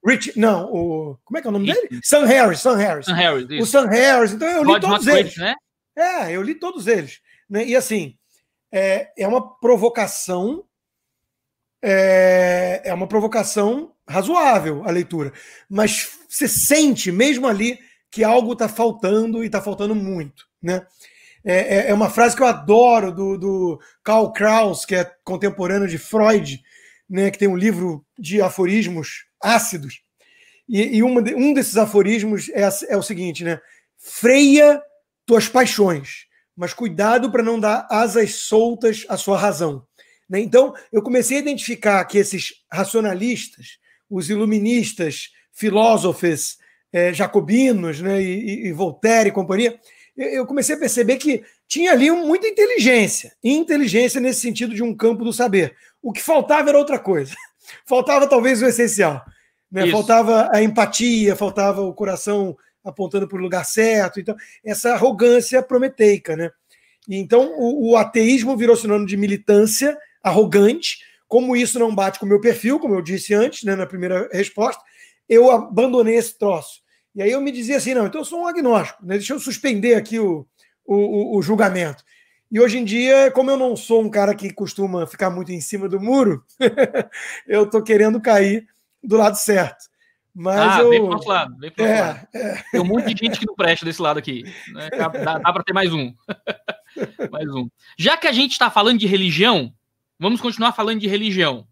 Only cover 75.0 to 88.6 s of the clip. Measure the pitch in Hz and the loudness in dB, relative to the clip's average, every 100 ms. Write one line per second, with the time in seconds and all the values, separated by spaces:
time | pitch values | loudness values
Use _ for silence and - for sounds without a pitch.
75 | - _ _ 226 247 233 220 214 254 247 | -20 _ _ 6 8 6 2 0 2 2
76 | 226 226 220 - 208 175 - - _ _ | 2 2 0 -4 -2 -2 -6 -20 _ _
77 | _ 202 202 262 277 247 233 277 196 254 | _ -4 -2 0 -4 -6 -4 -2 -2 -2
78 | 202 311 294 339 349 339 262 220 151 - | -2 -4 -10 -8 -6 -2 0 0 0 -10
79 | 180 202 - 302 - 226 285 214 226 226 | -6 -6 -4 -8 -8 -6 -4 -2 2 2
80 | 214 226 208 160 135 _ _ _ - 202 | 0 -4 -2 -4 -8 _ _ _ -2 0
81 | 202 208 214 208 165 214 208 185 165 139 | 0 -2 -2 -2 0 2 2 0 -6 -8
82 | _ _ _ _ _ 220 247 240 220 226 | _ _ _ _ _ 2 2 2 -4 -2
83 | 254 269 269 262 262 269 254 226 - 226 | 4 4 4 2 0 0 0 -4 0 0
84 | 214 208 202 208 196 - 202 - 196 180 | 2 0 0 -2 -8 -8 -10 -6 -4 -4
85 | 165 - 185 175 170 180 - 202 190 190 | -8 -4 -6 -4 -10 -10 -8 -8 -6 -6
86 | 208 269 233 147 _ _ 254 - 269 262 | 0 2 2 0 _ _ -2 0 -2 -2
87 | - - - - - 208 208 220 214 208 | -8 -12 -16 -18 -2 0 2 0 2 2
88 | 214 226 220 208 196 214 | 4 2 2 4 4 0